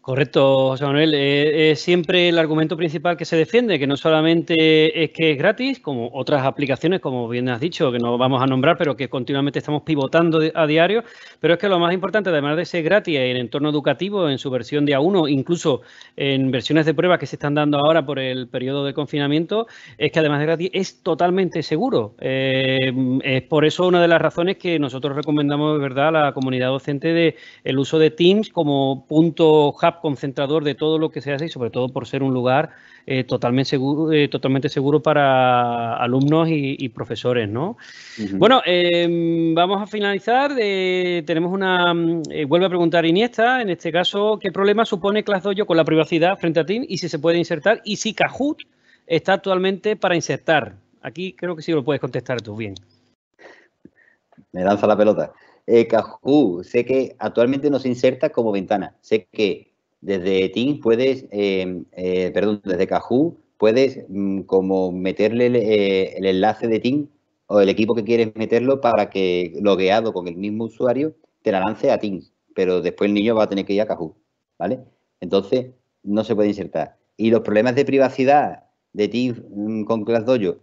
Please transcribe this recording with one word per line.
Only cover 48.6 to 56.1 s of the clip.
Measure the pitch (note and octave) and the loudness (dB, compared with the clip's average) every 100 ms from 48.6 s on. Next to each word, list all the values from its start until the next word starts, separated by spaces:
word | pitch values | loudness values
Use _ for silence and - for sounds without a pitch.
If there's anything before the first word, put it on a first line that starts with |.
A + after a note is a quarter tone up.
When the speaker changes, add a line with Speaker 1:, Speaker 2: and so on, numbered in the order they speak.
| - _ _ _ - | -14 _ _ _ -2
Speaker 1:
está | D#3+ E3+ | -2 0
actualmente | F#3+ F#3+ F#3 F#3+ F#3+ G#3 G#3+ | 0 0 0 0 -2 -4 -2
para | G3 E3+ | 0 -2
insertar. | - C3+ - D#3 A2 F#2+ _ _ | -2 -6 2 0 0 -14 _ _
Aquí | C3+ C#3+ F#3 | -16 -10 -12
creo | - F3 D#3+ | -8 -8 -6
que | |
sí | D#3 | -2
lo | D#3+ | -2
puedes | C3 C#3 | 0 -2
contestar | - B2+ A#2 B2 | -4 -8 -6 -8
tú, | G#2+ G#2+ | -8 -10
bien. | G#2+ F#2+ _ _ _ _ _ _ - - _ _ - _ _ _ _ - _ | -10 -12 _ _ _ _ _ _ -20 -20 _ _ -20 _ _ _ _ -20 _
Speaker 2:
Me | F2+ | -2
lanza | F2+ G2+ G#2 | 0 2 2
la | G#2 | 4
pelota. | G#2+ F2 D2 _ _ _ - | 4 2 -4 _ _ _ 2
Eh, | C3 - | 4 4
Kahoot, | A2+ - | 0 -2